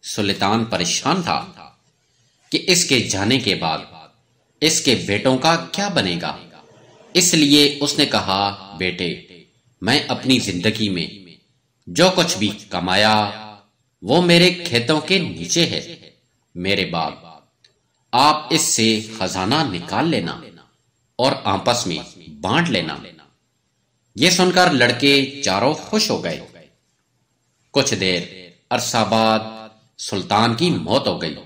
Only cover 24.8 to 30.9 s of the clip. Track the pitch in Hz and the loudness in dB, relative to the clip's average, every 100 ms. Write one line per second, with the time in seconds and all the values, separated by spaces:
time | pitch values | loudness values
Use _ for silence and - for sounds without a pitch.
24.8 | 120 120 139 139 135 139 120 95 123 160 | 2 4 4 4 2 -4 -2 0 0 -2
25.8 | - 214 - 92 85 73 - 85 76 _ | -4 -2 0 -2 -4 -8 -12 -20 -20 _
26.8 | _ _ _ _ _ _ _ _ _ 139 | _ _ _ _ _ _ _ _ _ 0
27.8 | 131 101 95 87 87 92 87 _ _ 120 | 0 0 0 0 -4 -16 -20 _ _ -4
28.8 | - 120 104 113 110 110 110 110 110 _ | 0 0 2 4 4 2 -2 -14 -20 _
29.8 | _ _ - 101 87 104 117 117 175 123 | _ _ -6 -6 0 2 2 2 0 0
30.8 | 80 | 0